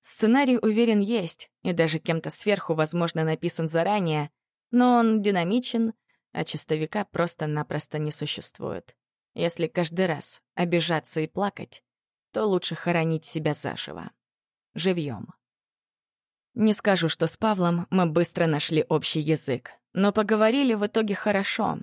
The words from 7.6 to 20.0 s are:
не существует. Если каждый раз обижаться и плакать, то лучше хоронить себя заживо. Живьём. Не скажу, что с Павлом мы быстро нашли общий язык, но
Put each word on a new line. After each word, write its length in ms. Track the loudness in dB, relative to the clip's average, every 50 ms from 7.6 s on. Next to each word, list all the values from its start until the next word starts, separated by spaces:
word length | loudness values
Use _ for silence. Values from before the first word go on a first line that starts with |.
| -4 _ -6 -6 -6 -6 -6 -4
не 100 | -4 -4
существует. 840 | -4 -6 -6 -6 -6 -8 -10 -12 -12 -8 -8 -8 -8 -8 -10 _ -20 _ _ _ _ _ _ _ _
Если 340 | -4 -2 -2 -2 -2 -4 -2
каждый 380 | _ -2 -2 -2 0 -2 0
раз 360 | 0 0 -4 -6 -8 -10 -10 _ _ _
обижаться 640 | -4 -2 0 2 0 0 0 -2 -2 -2 -2 -4 -4
и 80 | -4 -4
плакать, 560 | _ -4 -4 -4 -4 -8 -16 -16 -16 -20 _ _ _ _ _ _ _ _ _ _
то 140 | _ -2 0
лучше 300 | 2 2 2 0 -2 -6
хоронить 500 | -4 -2 0 0 2 2 0 0 -2 -4
себя 280 | -4 -6 -2 -2 -2 -2
заживо. 580 | -2 -4 -4 -6 -6 -10 -10 -12 -12 -14 -16 _ _ _ _ _ _ _ _ _ _ _ _ _
Живьём. 600 | -2 0 0 0 0 -2 -4 -6 -8 -10 -16 -16 _ _ _ _ _ _ _ _ _ _ _ _ _ _ _ _ _ _ _ _ _ _ _ _
Не 180 | 2 4 4
скажу, 380 | 4 2 2 2 2 2 2 -2
что 180 | 0 0 0 -2
с 80 | 0
Павлом 500 | 0 0 0 0 2 2 2 2 0 -2 0
мы 160 | 0 2 2
быстро 400 | 2 2 2 2 2 0 0 0
нашли 400 | 2 2 0 -2 0 0 0 2 _
общий 320 | 0 0 0 -2 -4 -4
язык, 540 | 0 0 0 0 0 -4 -4 -6 _ -14 -20 _ _ _
но 220 | _ 2